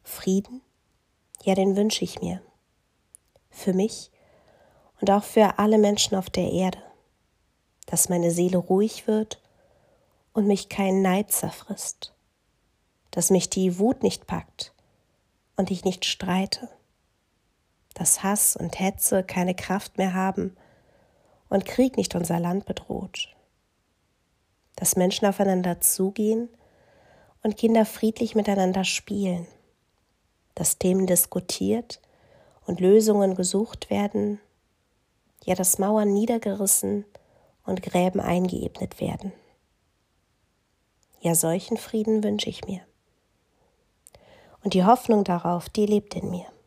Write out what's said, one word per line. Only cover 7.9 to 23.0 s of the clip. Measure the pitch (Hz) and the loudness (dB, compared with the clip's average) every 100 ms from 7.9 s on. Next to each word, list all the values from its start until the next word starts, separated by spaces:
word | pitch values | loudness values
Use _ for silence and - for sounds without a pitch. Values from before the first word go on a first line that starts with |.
| 170 - | -2 0
meine | 175 170 | 2 2
Seele | 170 180 180 | 2 2 0
ruhig | 170 190 214 - - | 2 2 2 -2 -2
wird | 214 220 - _ _ _ _ _ _ _ _ _ | 0 -2 -10 _ _ _ _ _ _ _ _ _
und | - 202 | 0 2
mich | 196 - | 2 -2
kein | - 196 190 | -2 0 2
Neid | 190 185 208 | 2 2 0
zerfrisst. | - 170 - - 208 - - - _ _ _ _ _ _ _ _ _ _ | -4 -4 -8 -14 -10 -10 -12 -20 _ _ _ _ _ _ _ _ _ _
Dass | - 175 | -2 2
mich | 185 - | 2 2
die | 196 190 180 | -2 -2 0
Wut | 220 269 | 0 2
nicht | 202 - - | -2 -2 -8
packt | 165 - - - _ _ _ _ _ _ _ _ - | -10 -10 -16 -18 _ _ _ _ _ _ _ _ -4
und | 190 | -2
ich | 185 | -2
nicht | 190 185 - | -2 -2 -6
streite. | - 185 185 196 - 240 - _ _ _ _ _ _ _ _ _ _ _ | -4 -2 -2 -2 -6 -8 -18 _ _ _ _ _ _ _ _ _ _ _
Dass | - 175 - | -4 0 0
Hass | 196 208 - - | 0 2 0 0
und | 170 - | -6 0
Hetze | 190 202 - 196 | -2 0 0 0
keine | 185 180 180 | 0 -2 -2
Kraft | 180 - 190 - - | -2 -4 -4 -4 -2
mehr | 190 | -2
haben | 185 190 190 185 - _ _ _ _ _ _ _ _ _ | 0 -2 -2 -6 -8 _ _ _ _ _ _ _ _ _
und | 196 190 | -2 0
Krieg | - 262 240 | 2 2 2
nicht | 185 175 | -4 -4
unser | 170 170 | -2 -2
Land | 175 190 - | 0 -4 -6
bedroht. | - - - | -12 -8 -10